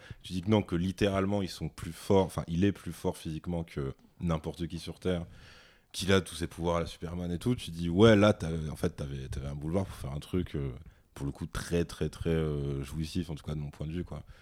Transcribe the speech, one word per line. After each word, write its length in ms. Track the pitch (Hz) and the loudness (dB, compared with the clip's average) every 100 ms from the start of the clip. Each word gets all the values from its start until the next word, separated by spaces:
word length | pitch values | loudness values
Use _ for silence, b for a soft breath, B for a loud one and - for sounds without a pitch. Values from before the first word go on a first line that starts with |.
| B B | B B
tu 100 | - | -8
dis 80 | 90 | -4
que 80 | 90 | 4
non, 140 | 107 | 4
que 120 | 95 85 | 4 0
littéralement, 680 | 92 90 101 98 98 101 | 0 2 2 2 2 0
ils 60 | 92 | -2
sont 200 | - 78 | -4 -8
plus 240 | - 92 | -8 -10
forts, 320 | 78 - 98 85 | -6 4 6 4
enfin, 180 | - - | 0 -2
il 180 | 85 101 | 2 2
est 60 | |
plus 200 | 92 - | 2 -6
fort 220 | 80 92 - | -6 -4 -4
physiquement 480 | 82 78 90 87 | -6 -6 -4 -4
que 300 | 85 - 67 - - - | -4 -6 -6 -8 -16 -6
n'importe 460 | 87 78 80 76 82 | -2 -2 -4 -6 -6
qui 140 | 82 | -6
sur 180 | 85 78 | -8 -4
Terre, 260 | 90 87 85 b b b b b b | -2 0 -2 b b b b b b
qu'il 200 | - 92 | -4 4
a 80 | 95 | 4
tous 160 | 82 - | 4 -2
ses 120 | 82 | -6
pouvoirs 300 | - 85 85 | -2 0 0
à 20 | |
la 60 | 80 | 0
Superman 440 | - 82 87 87 | -6 -8 -6 -4
et 60 | 87 | -2
tout, 160 | 120 123 | 0 -2
tu 140 | - | -4
dis, 200 | 85 85 | -4 2
ouais, 260 | 87 113 107 | 8 10 10
là, 180 | 104 | 8
t'as, 160 | 104 82 82 76 | 6 0 -4 -6
en 40 | 69 | -2
fait, 140 | 87 - | -4 -2
t'avais, 320 | 71 69 65 | -8 -8 -8
t'avais 180 | 67 67 | -6 -6
un 80 | 71 | -6
boulevard 300 | 76 92 92 | -2 -2 -2
pour 100 | - | -6
faire 160 | - | -8
un 60 | 73 | -8
truc, 360 | - 90 85 78 | -4 -2 -2 -2
euh, 140 | 69 60 - b b | -4 -6 -14 b b
pour 120 | - 69 | -8 -6
le 60 | |
coup, 140 | - 82 | -6 -8
très, 400 | - - 85 82 | -6 -2 0 0
très, 240 | - 78 | -2 -6
très, 200 | - 82 | -2 0
euh, 520 | 80 78 73 69 69 | 2 2 0 -2 -4
jouissif, 460 | 67 76 78 90 82 | -4 -4 -4 -2 -4
en 60 | 76 | -6
tout 80 | - | -6
cas 80 | |
de 60 | 76 | -6
mon 100 | 73 | -6
point 180 | - 78 | -8 -6
de 40 | |
vue, 100 | 85 | -6
quoi. 180 | 85 73 - b | -6 -10 -14 b